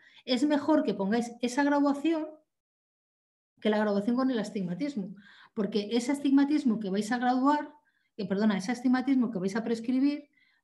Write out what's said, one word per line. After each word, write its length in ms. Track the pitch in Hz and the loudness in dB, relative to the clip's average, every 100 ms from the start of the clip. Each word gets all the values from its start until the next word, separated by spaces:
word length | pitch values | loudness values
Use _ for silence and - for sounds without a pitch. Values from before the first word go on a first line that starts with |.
| - - | -20 -12
es 220 | - 247 302 | -4 0 2
mejor 360 | 294 302 302 | 2 2 2
que 100 | - | 2
pongáis 400 | 196 196 233 226 - | -2 0 0 -2 -4
esa 240 | 247 285 285 | -4 0 2
graduación 600 | 285 285 277 320 320 311 - _ _ _ _ _ _ _ _ _ _ _ _ | 4 2 2 0 0 -4 -12 _ _ _ _ _ _ _ _ _ _ _ _
que 100 | 214 | -2
la 100 | 214 | 0
graduación 360 | 214 202 208 240 | 0 0 0 0
con 160 | 262 | 0
el 80 | 233 | -2
astigmatismo, 760 | - 208 175 180 285 220 175 - - - - | -4 -6 -6 -6 -6 -6 -10 -12 -20 -20 -12
porque 360 | - 196 214 208 | -6 -2 -2 -2
ese 220 | 233 233 | -2 0
astigmatismo 640 | 285 277 277 277 302 262 202 | -2 4 4 4 2 2 0
que 100 | 190 | -2
vais 220 | 196 214 | -2 -2
a 60 | 247 | 0
graduar, 560 | 247 254 277 294 294 - _ _ _ - | 0 2 2 0 -2 -14 _ _ _ -8
que, 100 | 180 | -4
perdona, 320 | 190 214 185 | 0 2 0
ese 140 | 190 | -2
astigmatismo 580 | 240 254 254 247 262 226 | -2 0 2 2 2 0
que 100 | 180 | -2
vais 180 | 185 226 | -2 -2
a 60 | |
prescribir 640 | 233 226 233 254 285 294 - _ _ _ | -2 -4 -2 0 0 -2 -10 _ _ _